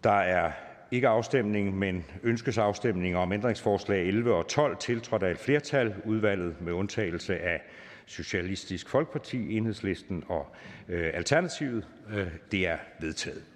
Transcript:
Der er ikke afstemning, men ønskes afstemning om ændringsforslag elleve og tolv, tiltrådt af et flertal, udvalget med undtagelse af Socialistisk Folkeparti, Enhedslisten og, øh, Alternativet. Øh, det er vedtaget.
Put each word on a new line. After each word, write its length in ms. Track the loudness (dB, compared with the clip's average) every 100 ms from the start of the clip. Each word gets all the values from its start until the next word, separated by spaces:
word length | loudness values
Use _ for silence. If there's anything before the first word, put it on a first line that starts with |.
Der 160 | 6 6
er 320 | 6 4 2 -2 -14 -20 -4
ikke 160 | 2 4
afstemning, 680 | 4 4 2 4 2 0 2
men 280 | 0 0 -4 -4
ønskes 340 | 0 0 0 2
afstemning 600 | 2 2 0 0 0 2
om 140 | 2
ændringsforslag 760 | 2 0 0 2 0 2 2 2
elleve 280 | 2 4 2
og 120 | 2
tolv, 300 | 2 2 0
tiltrådt 460 | -2 -4 0 0
af 80 | 0
et 60 | -2
flertal, 580 | 2 2 2 0 2 -2 -2
udvalget 560 | 2 2 2 -2 -4
med 120 | -4
undtagelse 640 | -2 -2 -2 -4 -4 -4 -2
af 220 | 0 -4 -6 -20 -20 -20 -16
Socialistisk 840 | -12 -4 -2 -2 -6 -6 -8 0
Folkeparti, 680 | 0 0 -6 -6 -6 -2 -2
Enhedslisten 680 | -2 -2 -4 -4 -4 -8 -4
og, 180 | -6 -6 -14 -18 -18 -6
øh, 220 | -2 -2
Alternativet. 760 | -2 2 2 2 -4 -4 -4 -6 -16 -8
Øh, 140 | -4 -4 -6 -4
det 160 | 0 0
er 100 | -2 -8 -8
vedtaget. 440 | -8 -6 -8 -10 -16